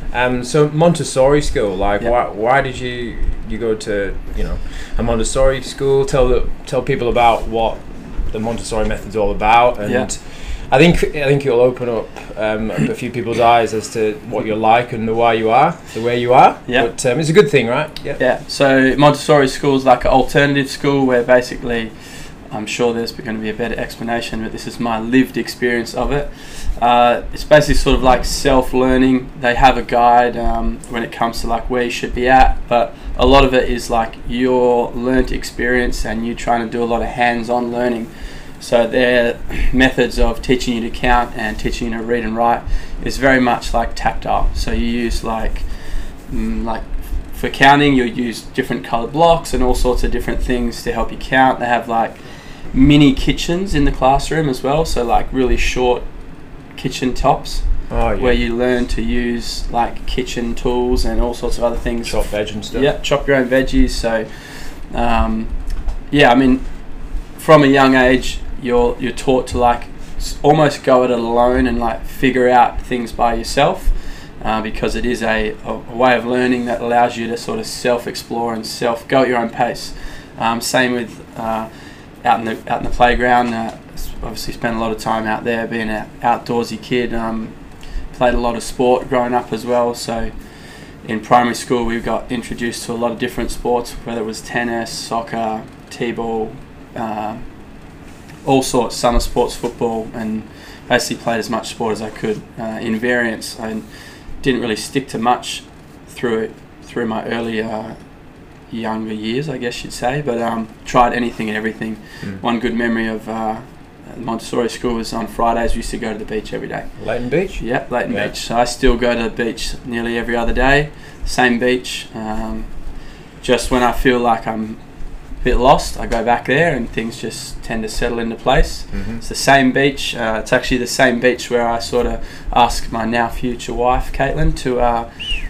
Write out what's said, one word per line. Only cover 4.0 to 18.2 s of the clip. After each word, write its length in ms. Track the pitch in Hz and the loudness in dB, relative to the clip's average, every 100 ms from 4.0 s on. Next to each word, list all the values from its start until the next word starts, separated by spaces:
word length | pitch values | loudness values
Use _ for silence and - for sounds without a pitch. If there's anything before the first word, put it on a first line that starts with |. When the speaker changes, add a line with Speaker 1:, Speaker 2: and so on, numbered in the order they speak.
| 98 85 - - | -2 -4 -6 -4
Speaker 1:
you 80 | |
know, 140 | 87 80 - - - - | -2 -2 -4 -6 -4 -2
a 60 | |
Montessori 580 | 117 117 110 135 135 135 | 2 2 0 2 2 2
school? 440 | 127 - 139 135 131 | -4 -4 2 2 2
Tell 220 | 143 127 | 4 4
the, 220 | 117 - - - | 4 2 -2 -4
tell 160 | 131 | -4
people 280 | 123 135 120 | -2 0 0
about 380 | 110 120 107 - | 4 4 4 0
what 300 | 110 113 113 - - - - - | 0 -2 -4 -10 -14 -10 -4 -2
the 80 | 110 | -2
Montessori 480 | 110 110 - 113 107 | -4 -4 -4 -2 0
method's 280 | 104 - 104 | -2 -4 -2
all 140 | 104 | 0
about, 480 | 104 107 117 123 107 | 2 4 6 6 2
and 120 | 104 | -2
Speaker 2:
Yeah. 180 | 123 131 - - - - - - | -2 -2 -6 -12 -12 -8 -8 2
Speaker 1:
I 80 | 131 | 6
think, 240 | 170 160 | 6 4
I 220 | 135 151 135 | 2 0 0
think 180 | 139 | 2
you'll 160 | 135 120 | 2 4
open 300 | 127 127 123 | 4 2 -4
up, 180 | 113 - - - - | -4 -6 -12 -14 -4
um, 340 | 107 107 110 | -2 -2 -2
a 240 | 90 139 110 | -2 -2 -2
few 160 | 123 | -6
people's 280 | 120 110 113 | -4 -4 2
eyes 340 | 117 120 110 | 6 6 4
as 180 | 110 104 | -2 -4
to 200 | 117 110 104 - | -2 -2 -2 -6
what 160 | 107 107 | -4 -2
you're 100 | 107 | 0
like 380 | 110 117 120 | 4 4 2
and 140 | 117 113 | -4 -2
the 60 | |
why 200 | 110 117 | 2 2
you 160 | 113 110 | 2 4
are 260 | 120 160 170 - | 4 4 0 -10
the 80 | 113 | -4
way 180 | 117 123 | -2 0
you 140 | 120 | 4
are. 260 | 131 185 - - | 6 6 4 -2
Speaker 2:
Yeah. 220 | 123 131 | 0 0
Speaker 1:
But, 180 | - 131 | 0 0
um, 140 | 123 | 0
it's 100 | 160 | 4
a 40 | |
good 180 | 165 - | 6 6
thing, 160 | 143 113 | 4 2
right? 240 | 131 151 - | 0 -4 -8
Yeah. 140 | - | -8
Speaker 2:
Yeah. 220 | 139 | 0